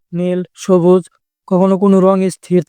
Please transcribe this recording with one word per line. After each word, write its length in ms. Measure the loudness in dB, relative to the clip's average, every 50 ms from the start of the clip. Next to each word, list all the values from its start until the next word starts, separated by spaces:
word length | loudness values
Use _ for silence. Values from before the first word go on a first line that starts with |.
| _ _
নীল, 280 | -8 -6 -6 -4 -4 -6 -8 -10 _
সবুজ, 480 | -14 -2 0 0 2 4 2 2 2 0 -6 _ _ _ _ _ _ _ -4
কখনো 260 | -2 0 0 0 0 0
কোনো 140 | 2 2 2 4
রং 160 | 2 2 0 0 -2 -6
স্থির 320 | -6 -10 -8 -2 -2 -2 -2